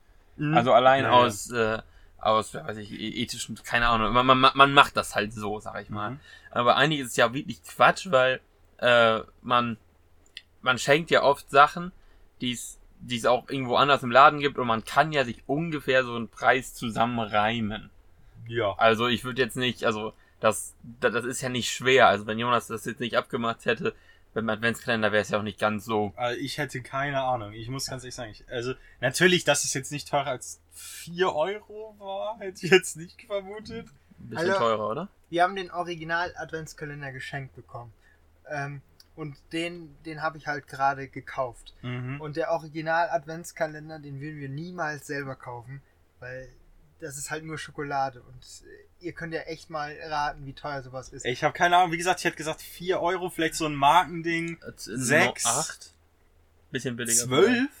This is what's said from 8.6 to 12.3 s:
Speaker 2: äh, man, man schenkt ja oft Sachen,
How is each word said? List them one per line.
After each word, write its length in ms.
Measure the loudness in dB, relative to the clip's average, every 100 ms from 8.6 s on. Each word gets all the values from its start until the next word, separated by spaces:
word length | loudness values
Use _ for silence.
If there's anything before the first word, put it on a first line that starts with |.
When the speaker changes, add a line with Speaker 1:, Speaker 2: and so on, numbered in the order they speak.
| _ -2
Speaker 2:
äh, 420 | 4 6 6 4 -2 _
man, 340 | 0 0 0 -4 _ _ _ _ _ -20 _ _
man 160 | -2 0
schenkt 320 | 4 2 4
ja 120 | 4
oft 260 | 4 2 2
Sachen, 420 | 6 6 4 -12 -14 -20 -20 -20